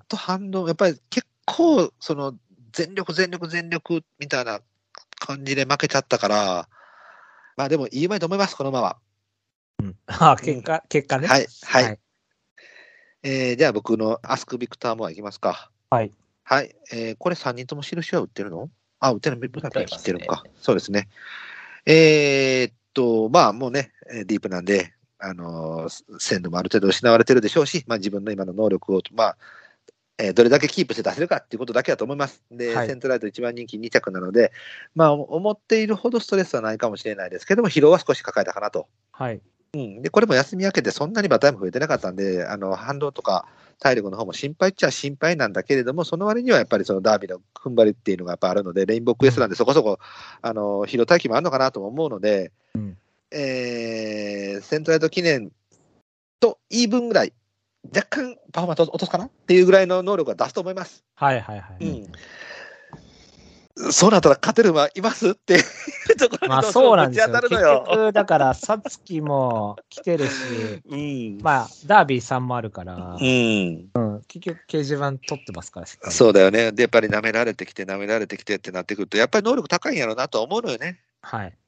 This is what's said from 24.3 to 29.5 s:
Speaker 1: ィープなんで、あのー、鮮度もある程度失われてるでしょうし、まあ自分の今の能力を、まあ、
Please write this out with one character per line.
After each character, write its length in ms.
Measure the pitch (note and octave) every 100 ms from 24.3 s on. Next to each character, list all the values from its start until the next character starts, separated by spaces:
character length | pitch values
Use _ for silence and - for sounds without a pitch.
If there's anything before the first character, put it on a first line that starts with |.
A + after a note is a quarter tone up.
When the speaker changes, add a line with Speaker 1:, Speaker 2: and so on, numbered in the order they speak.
Speaker 1:
ィ 40 | G#2
ー 40 |
プ 60 | G#2
な 100 | F2+
ん 40 | F2+
で、 260 | G2+ F2 _ _ _
あ 140 | G2
の 560 | F2+ E2+ E2 D#2+ E2 E2
ー、 300 | - - G#2
鮮 240 | - G2+
度 80 | F2
も 80 | F2
あ 40 |
る 60 | F2+
程 100 | A2+
度 80 | F#2+
失 220 | - A#2+
わ 60 | A#2
れ 80 |
て 80 | A2
る 80 | B2+
で 80 | G#2+
し 80 | E3
ょ 60 |
う 40 | C#3+
し、 180 | E3+ B2+
ま 80 |
あ 40 | A2+
自 120 | G2
分 140 | G2+
の 80 | G2+
今 120 | G2
の 80 | F#2
能 160 | F#2 G#2+
力 280 | F#2 - F#2+
を、 40 | -
ま 100 | A2+
あ、 120 | A2 - -